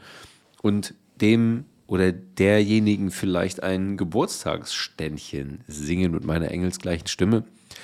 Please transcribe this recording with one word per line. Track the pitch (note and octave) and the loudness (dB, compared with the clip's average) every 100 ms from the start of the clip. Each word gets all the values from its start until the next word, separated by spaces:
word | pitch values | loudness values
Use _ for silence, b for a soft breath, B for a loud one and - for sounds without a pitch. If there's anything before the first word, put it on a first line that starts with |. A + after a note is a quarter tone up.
| B B B B B B | B B B B B B
und | G#2+ G2+ - - _ - | 0 0 -2 -12 _ 0
dem | G#2+ A2+ A2+ A#2 - _ - | 4 4 4 0 -6 _ -4
oder | F#2 F#2 | 2 2
derjenigen | F2+ - - G2 G#2 G2+ A2 G#2+ G2+ F#2+ | 0 -8 2 4 6 4 4 4 2 -2
vielleicht | - G2 F2 F#2 - | -2 -2 0 -2 -4
ein | F#2+ F#2 G2 G2 | -2 -2 -2 -2
Geburtstagsständchen | F2 G#2 F#3+ - - E2+ - - - - D#2 D2 - C#2+ C#2 D2 - | -2 -2 -2 -4 -6 -6 -6 -8 -8 -8 -8 -8 -10 -8 -8 -12 -14
singen | D2+ D2+ F2+ F#2 | -10 -4 0 0
mit | E2 | 0
meiner | - E2 E2 | -2 -2 -2
engelsgleichen | F2 F2+ - F#2 E2+ - | -2 -4 -4 -4 -4 -6
Stimme. | - G2 A2+ - B B B | 0 2 2 0 B B B